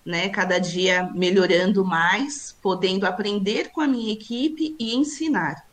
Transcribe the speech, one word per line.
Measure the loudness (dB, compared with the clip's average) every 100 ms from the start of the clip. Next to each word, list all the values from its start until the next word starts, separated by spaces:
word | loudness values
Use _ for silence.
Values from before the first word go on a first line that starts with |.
né, | -6 -2 -2
cada | 0 2 0
dia | 0 0 2 2 0
melhorando | 0 2 4 4 4 4 2
mais, | 2 2 2 0 -2 -8 -14 -6
podendo | -4 0 0 0 -2
aprender | -2 -2 -2 -2 -2 -4
com | 0
a | 0
minha | 0 -2
equipe | -6 -6 -2 -2 -2 -6 -4
e | -2
ensinar. | 0 0 -2 0 0 -2 -6 -14